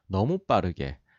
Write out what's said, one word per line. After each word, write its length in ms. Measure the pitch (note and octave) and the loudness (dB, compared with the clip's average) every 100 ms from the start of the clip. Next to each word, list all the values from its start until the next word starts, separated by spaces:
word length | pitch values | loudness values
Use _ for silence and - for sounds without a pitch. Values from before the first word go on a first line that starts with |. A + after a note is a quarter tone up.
| - | -4
너무 300 | F#2+ A#2+ F#3+ | 0 0 -2
빠르게, 600 | - A2 F2 E2 C#2 - _ | 0 0 0 -4 -8 -10 _